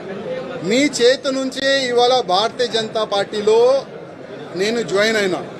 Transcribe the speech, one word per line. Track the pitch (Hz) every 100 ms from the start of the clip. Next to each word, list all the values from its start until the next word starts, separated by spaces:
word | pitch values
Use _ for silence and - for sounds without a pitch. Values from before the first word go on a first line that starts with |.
| - - 175 - - -
మీ | 175 240
చేతి | 294 254 240 277 285
నుంచే | 269 262 262 269 277 254
ఇవాళ | 240 247 254
భారతీయ | 180 185 226 - -
జనతా | 220 220 220
పార్టీలో | 208 202 196 214 208 226 247 269 - - - - - - - 170
నేను | 208 233
జాయిన్ | 175 185 220 220
అయినా, | 190 151 - -